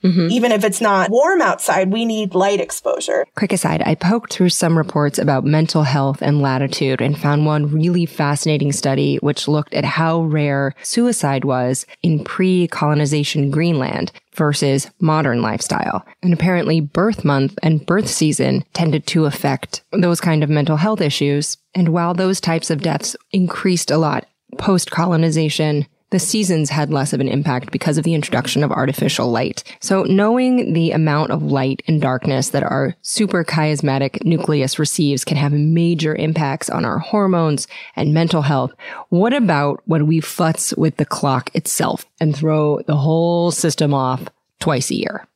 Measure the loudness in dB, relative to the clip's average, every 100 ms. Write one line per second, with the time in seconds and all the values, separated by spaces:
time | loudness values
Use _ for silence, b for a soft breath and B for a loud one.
0 | 4 2 2 2 2 2 2 0 0 2
1 | 2 4 4 4 2 0 0 0 2 0
2 | 0 -2 -2 2 2 2 -2 -4 -4 -4
3 | -2 -2 -2 -2 -2 0 0 0 0 0
4 | 0 0 -2 0 0 2 2 2 2 0
5 | 0 0 0 2 2 2 2 2 2 2
6 | 0 0 0 2 2 0 -2 -2 -2 0
7 | -2 0 0 2 2 0 0 0 2 0
8 | -2 -2 -2 0 0 0 0 0 0 0
9 | 0 0 -2 -2 -2 -2 -2 -4 -2 0
10 | 0 0 0 0 0 0 -2 -4 -6 0
11 | 0 0 0 0 0 0 0 -2 -6 B
12 | 0 0 -4 -2 2 2 0 0 0 2
13 | 2 0 -2 0 0 0 0 0 -2 -4
14 | -6 B B -2 0 2 2 0 -2 _
15 | 0 2 2 0 -2 -4 -4 -4 -2 -4
16 | -8 B 0 2 2 0 2 0 0 0
17 | 0 0 0 2 0 0 0 0 2 0
18 | 0 0 0 2 0 0 -4 -2 0 0
19 | 0 0 0 0 -2 -2 -6 -14 _ 0
20 | 0 2 2 2 2 2 2 2 0 0
21 | -2 0 0 0 -2 -8 _ 0 0 2
22 | 0 0 0 0 0 -2 -2 -2 -2 -2
23 | -4 -10 _ 0 0 0 0 0 0 0
24 | 2 -2 -6 _ _ -6 0 0 0 -2
25 | 0 2 2 2 0 0 0 0 -2 _
26 | _ -2 0 -2 0 0 0 0 0 0
27 | -2 -2 0 0 0 -2 -4 -4 0 0
28 | 0 0 0 -2 -2 0 0 0 -2 0
29 | -2 0 0 0 -2 -6 B B -2 0
30 | 2 2 2 2 2 0 0 0 2 2
31 | 2 2 0 -2 0 0 0 -2 0 0
32 | 0 0 0 0 0 -2 0 0 -2 -4
33 | -8 -2 0 0 0 0 0 0 0 0
34 | -2 -2 0 0 2 0 0 -2 -2 0
35 | 0 0 -2 -2 0 2 2 2 2 0
36 | -2 -2 -2 0 0 -2 -4 -2 -2 -4
37 | -2 0 2 2 2 0 -6 B B B
38 | 0 2 2 0 2 0 -2 -6 B B
39 | B 2 2 2 2 2 0 -2 -2 0
40 | 2 0 -2 -2 0 0 -4 0 0 0
41 | -4 -2 0 -2 -2 -6 -4 -4 -4 -4
42 | -10 _ -2 0 0 2 2 0 0 0
43 | 2 2 2 2 0 0 -2 0 0 2
44 | 0 -2 -8 _ _ _ -2 -2 -2 -4
45 | -4 -8 -14